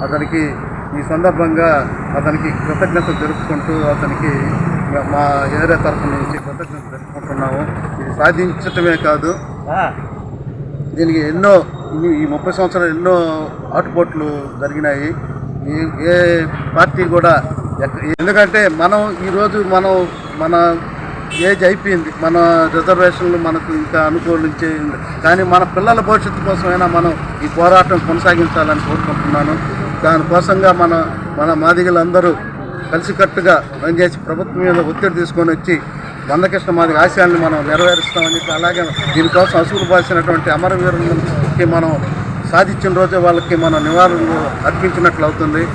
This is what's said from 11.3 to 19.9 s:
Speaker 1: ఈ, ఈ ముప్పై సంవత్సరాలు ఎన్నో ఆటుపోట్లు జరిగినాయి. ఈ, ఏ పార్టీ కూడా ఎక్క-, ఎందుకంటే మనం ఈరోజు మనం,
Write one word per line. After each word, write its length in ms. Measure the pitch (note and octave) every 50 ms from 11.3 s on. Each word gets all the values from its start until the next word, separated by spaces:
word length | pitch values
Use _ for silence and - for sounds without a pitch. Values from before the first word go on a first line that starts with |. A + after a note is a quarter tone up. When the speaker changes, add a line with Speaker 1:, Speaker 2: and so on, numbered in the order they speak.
| D#3 F3 F#3+ G3+ G3+ F3+ D3+ - - C3 C#3+ - - D#3 D#3+
Speaker 1:
ఈ, 40 | F3 E3 D3+ D3+
ఈ 20 | D3
ముప్పై 200 | D3 D3 D3 F3+
సంవత్సరాలు 380 | F3 - F#3+ F3+ - F#3 F3 E3+
ఎన్నో 260 | D#3+ D#3+ F3 F#3 F#3 F3 E3+ E3 D#3 D#3 D#3 D3 - - - - - D3+
ఆటుపోట్లు 500 | - - - E3 F3 E3+ - D#3+ D3+ D3+ D3 D3 C#3 C#3 - A#2+
జరిగినాయి. 480 | C#3+ C#3 D3 D3+ D3+ D3+ C#3+ C#3 C#3+ D#3 E3+ - - - - - - - - - - C#3+ D3+
ఈ, 20 | D#3 D#3+ D#3+ D#3+ - D3+ E3+
ఏ 40 | F3 F3 F3+ F3 E3+ E3+ D#3+ D#3 - - C#3+ - - E3
పార్టీ 260 | E3+ - - - F3+
కూడా 300 | E3+ E3 F3 E3 E3+ D#3+ C#3+ - - - - - - - - C3+
ఎక్క-, 200 | C3+ - - - D3+ D#3+ -
ఎందుకంటే 400 | D#3 F#3 G3+ G3+ G#3 F#3+ E3+ G#3+ G#3 F#3+ D#3+ D#3
మనం 340 | E3 F3+ G3+ G#3 G#3 G#3+ F#3+ E3+ F3+ F#3+
ఈరోజు 320 | F3 G3 G#3 G#3+ G3 G#3+ G3+ F#3 F#3
మనం, 180 | F#3 F#3+ F#3+